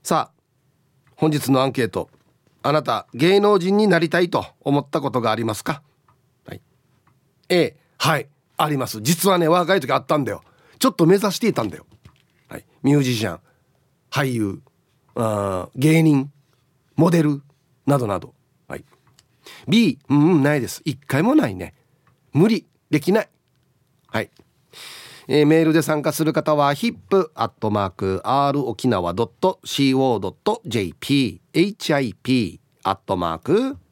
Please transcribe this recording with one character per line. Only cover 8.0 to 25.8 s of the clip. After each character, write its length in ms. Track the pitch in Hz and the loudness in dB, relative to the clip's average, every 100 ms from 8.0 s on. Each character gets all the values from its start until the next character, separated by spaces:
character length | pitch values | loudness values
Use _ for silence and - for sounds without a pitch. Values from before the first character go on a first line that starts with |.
| - 151 | -2 -2
い、 100 | - _ _ - | -4 _ _ -4
あ 100 | 151 | -2
り 80 | 143 | -2
ま 100 | 98 | -4
す。 140 | 113 | -6
実 300 | 110 170 196 | -4 0 2
は 80 | 180 | 2
ね、 100 | 160 | 4
若 260 | 175 165 | 2 2
い 60 | 190 | 0
時 100 | 131 | 0
あ 40 | 131 | -4
っ 80 | |
た 140 | - 156 | 0 -2
ん 60 | |
だ 60 | 120 | -2
よ。 120 | 98 _ _ _ _ | -8 _ _ _ _
ち 60 | |
ょ 40 | 262 | -2
っ 40 | |
と 120 | - 165 | 2 4
目 80 | |
指 180 | 196 208 | 4 2
し 60 | - | -2
て 100 | 226 | -2
い 60 | |
た 100 | - | -2
ん 60 | 107 | -6
だ 80 | 76 | -10
よ。 80 | _ _ - _ _ _ _ | _ _ -20 _ _ _ _
は 80 | - | -18
い。 80 | _ _ | _ _
ミ 120 | 135 | 0
ュ 60 | 147 | 2
ー 20 | |
ジ 140 | 127 117 | 2 -2
シ 100 | 107 | -4
ャ 100 | 82 | -8
ン、 40 | _ _ _ _ _ _ _ | _ _ _ _ _ _ _
俳 160 | 139 135 | -4 -2
優、 340 | 117 101 - _ _ _ _ _ | -2 -4 -6 _ _ _ _ _
あ 560 | - 113 104 98 92 90 | -4 -2 -2 -2 -4 -8
ー、 40 | 131 | -2
芸 240 | 151 160 | 2 4
人、 280 | 160 139 139 _ _ _ _ _ _ - | 4 2 -2 _ _ _ _ _ _ 0
モ 140 | 170 | 2
デ 120 | 165 | 4
ル 180 | 151 139 _ _ _ _ - | 2 -2 _ _ _ _ -2
な 100 | 143 | 0
ど 100 | 113 | 0
な 140 | 92 | -6
ど。 140 | - _ _ _ _ | -8 _ _ _ _
は 80 | 69 | -16
い。 80 | - _ _ _ _ _ - - - | -16 _ _ _ _ _ -20 -16 0
B、 320 | 214 208 - _ | 2 2 0 _
う 40 | |
ん、 280 | 143 156 170 | 2 4 4
な 120 | 143 | 2
い 60 | 147 | 0
で 80 | 110 | -4
す。 140 | - | -8
一 140 | - - - | -8 -8 -4
回 160 | 135 | 0
も 120 | 208 | 2
な 140 | 311 147 | 2 0
い 60 | |
ね。 180 | 92 85 _ _ _ _ _ _ | -6 -12 _ _ _ _ _ _
無 120 | 139 214 | 2 2
理、 160 | 214 _ _ _ | 2 _ _ _
で 100 | 147 | -2
き 100 | 170 | 2
な 120 | 214 | 0
い。 60 | - _ _ _ _ _ _ _ _ | -2 _ _ _ _ _ _ _ _
は 120 | 110 | -6
い。 100 | - _ _ _ _ - - - - - - | -6 _ _ _ _ -20 -20 -20 -20 -20 0
え 180 | 143 | 2
ー、 20 | 151 | 4
メ 160 | 160 | 4
ー 20 | |
ル 80 | 160 | 4
で 80 | 160 | 2